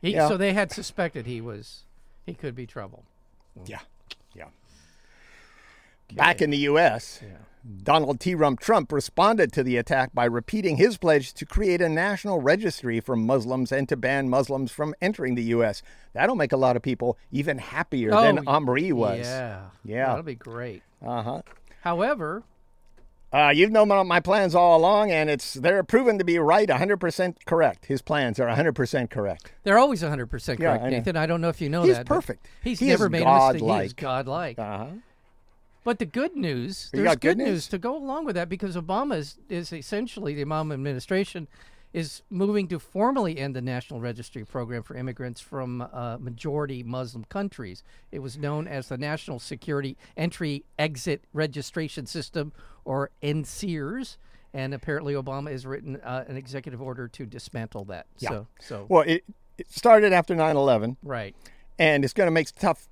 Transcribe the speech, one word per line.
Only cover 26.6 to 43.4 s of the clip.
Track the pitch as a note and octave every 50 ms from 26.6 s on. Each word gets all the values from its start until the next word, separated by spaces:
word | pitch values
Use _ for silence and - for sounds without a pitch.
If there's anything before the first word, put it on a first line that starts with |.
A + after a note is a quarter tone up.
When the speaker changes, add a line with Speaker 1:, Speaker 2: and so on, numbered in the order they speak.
| G#3+ -
Speaker 2:
a | C#3 B2+
hundred | D#3+ G3 G#3 F#3
percent | F#3 E3+ D3+ - F#3 F3+ E3 _ -
correct. | - E3+ D#3+ D#3+ C3+ F2+ - -
His | - C3+ C3
plans | - - D#3 D3 C3+ A#2+ G#2+ A#2
are | C3
a | A#2+ A#2
hundred | A#2+ D3+ E3 B2
percent | - C3+ A2+ - C#3+ B2 A2
correct. | - A#2+ G#2 G2 F2 - - - - - -
Speaker 1:
They're | G3+ G3 A3+
always | B3+ C#4+ C4 F3 E3
a | D#3
hundred | D3 C3+ B2 A2+
percent | - C3 - - C3 A2+
Speaker 2:
Yeah, | E3 E3
Speaker 1:
correct, | C3+ A2+ A#2
Speaker 2:
I | B2+
know. | C3+ A#2+
Speaker 1:
Nathan. | A#2 F#3+ F3
I | E3 D3+
don't | D#3+ E3+ E3+
know | E3 E3+
if | D#3+ -
you | E3 C#3+
know | D3 E3+ F3
Speaker 2:
He's | - -
Speaker 1:
that, | A#2 B2+
but | - D4
Speaker 2:
perfect. | F4+ - - A#2 - - - - - -
Speaker 1:
he's | A#3+ B3 E3+
Speaker 2:
He | B3
is | C#4 B3+
Speaker 1:
never | G3+ G#3 -
made | - E3 E3
a | C3 C3+ C3+ C3+ C3+ C3
mistake. | D#3+ A#2+
He | A2 A2 G#2 F#2+
is | G2 A#2+
Speaker 2:
godlike. | - D3+ C3+ B2+ C3 C3+ B2 C3+ E3 F3 D3 A2+
Speaker 1:
godlike. | A#2
Speaker 2:
Uh-huh. | A2 G#2 G#2 G2 A2 C#3 F3 A3 _ _ _ _ _ _ _ _ _ _ _ _ _ _ _ _ _
Speaker 1:
But | A#3+ A#3+ -
the | G#3+
good | D#3 - A#3 C4+ F4 F#4
news, | C#4+ - E3 C#3 B2 A#2+ F3 G3 - - - -
Speaker 2:
You | C3+ D3+
Speaker 1:
there's | E3+
Speaker 2:
got | D#3+ -
good | - - -
Speaker 1:
good | G#3+
news | C#4 B3+
Speaker 2:
news? | G3+ E3 C#3+ -
Speaker 1:
to | - F#3
go | E3+ A#3+ C4+
along | D#4 C#4 C4+ C4 D4+ D#4+
with | D4 G3
that, | F3 F3 E3+
because | F#3 F3+ G#3+ G3 E3+
Obama | F3 E3 D#3 F#3 G#3+ C4 D4 A#3+ E3
is, | D3 C#3+ - _ - _
is | G3 E3+ F3 - E3+
essentially, | D#3+ C3+ - - G#3 A#3+ A#3 - A3 F#3+ C#3+ D3
the | D3 C#3
Obama | C#3+ D#3 D#3 D#3 D#3 D3+
administration | C3 C3+ C#3+ C#3 B2+ - - F#3 F#3+ G3+ - - F3+ D#3+ - - - - - - - - - -
is | E3+ E3 C#3+ - - _ _
moving | G#3 F3+ G3 G3+ G#3 G#3 G3 E3
to | F3+ D#3
formally | - - _ F#3 G#3 B3 C#4 C4+ G#3+ F3 D#3
end | C#3